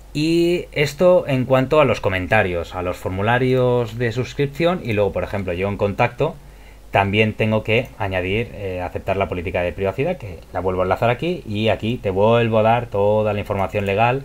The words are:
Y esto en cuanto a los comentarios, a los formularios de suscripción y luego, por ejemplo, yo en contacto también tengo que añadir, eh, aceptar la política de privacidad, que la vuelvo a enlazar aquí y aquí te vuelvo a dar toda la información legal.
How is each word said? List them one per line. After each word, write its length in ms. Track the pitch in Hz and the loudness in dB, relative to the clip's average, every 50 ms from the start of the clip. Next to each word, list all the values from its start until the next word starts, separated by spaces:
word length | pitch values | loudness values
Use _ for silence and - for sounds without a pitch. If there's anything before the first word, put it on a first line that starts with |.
| - - - | -18 -8 -4
Y 540 | 143 151 160 165 170 170 170 180 175 - - | -2 0 2 2 2 2 2 0 0 -4 -4
esto 540 | - - 147 143 - - 185 180 180 180 - - | -4 -2 -2 -2 0 4 4 6 6 6 4 2
en 160 | 139 127 123 | 0 0 2
cuanto 380 | 127 131 131 131 131 156 151 | 2 2 2 2 4 4 4
a 40 | 147 | 4
los 140 | 127 107 - | 4 4 0
comentarios, 760 | - 104 95 92 90 87 110 110 101 92 90 85 82 - - | 0 -2 -2 -2 0 2 4 4 4 2 0 -2 -4 -6 -6
a 60 | 92 | -4
los 140 | 90 90 87 | -4 -4 -4
formularios 1000 | - - 101 92 92 101 110 120 123 131 127 127 127 127 123 123 123 120 107 107 117 | -4 -6 -6 -4 0 0 2 2 2 2 2 2 2 2 2 2 0 0 -2 -4 -4
de 160 | 123 117 104 | -4 -2 -2
suscripción 680 | 127 120 - - - 143 139 143 - 170 170 180 180 - | -2 -4 -4 -2 -2 -4 -2 -2 0 0 0 0 0 -2
y 80 | 117 107 | -2 0
luego, 180 | 101 104 98 | 2 2 2
por 120 | 87 92 87 | 0 -2 -4
ejemplo, 280 | 85 - 101 98 92 | -4 -4 -4 -4 -4
yo 160 | 87 85 95 101 | -4 -2 -2 -2
en 80 | 101 | -2
contacto 600 | 92 107 101 98 - 123 117 - - 135 156 180 - - - - - - - - - - - | 0 -2 -2 0 0 0 -2 0 -2 -2 -4 -4 -6 -14 -20 -20 -20 -20 -20 -20 -20 -8 -2
también 420 | - 107 98 98 95 107 113 110 104 | 0 2 2 4 4 2 2 2 2
tengo 280 | - 113 110 110 107 104 | 0 0 0 0 0 0
que 260 | - 110 117 131 - - - | 0 0 0 0 -2 -6 -6
añadir, 540 | 101 98 95 92 90 92 98 110 120 113 - | -6 -4 -2 -2 -2 0 -2 -2 -4 -6 -8
eh, 280 | - 104 95 90 90 | -10 -8 -8 -6 -6
aceptar 360 | 90 87 - 101 - - 95 95 | -6 -6 -8 -6 -4 -2 -2 0
la 100 | 98 90 | -2 -2
política 340 | 98 90 85 92 90 92 | -2 -4 -4 -4 -2 -2
de 120 | 87 87 - | -2 -2 -2
privacidad, 440 | 98 98 95 95 - 135 170 185 180 | -2 -2 -2 -2 -2 -2 -4 -4 -6
que 220 | - 101 87 - - - - | -8 -12 -14 -16 -14 -10 -8
la 80 | 92 | -4
vuelvo 200 | 90 95 92 92 | -2 -2 0 0
a 40 | 92 | 0
enlazar 240 | 92 95 - 120 117 | 0 0 2 2 0
aquí 340 | 123 - 160 170 180 - - | 0 0 -2 -4 -4 -6 -6
y 220 | - 107 101 110 110 | -6 -4 -2 0 0
aquí 300 | 98 87 - 107 123 127 | 0 0 -2 -4 -4 -4
te 120 | - 104 | -4 -2
vuelvo 500 | 92 95 101 110 117 117 117 113 110 110 | 0 2 4 4 4 4 2 2 2 4
a 40 | 107 | 4
dar 220 | 110 117 120 117 113 | 4 2 2 0 -2
toda 460 | - 101 101 104 107 107 107 107 104 | -2 0 2 2 2 2 2 0 0
la 60 | 104 | -2
información 460 | 98 - 104 98 95 92 - 104 101 | -4 -4 -2 -2 -2 -2 -2 -2 -2
legal. 380 | 98 98 98 117 120 127 139 135 | 0 0 2 2 2 2 -2 -4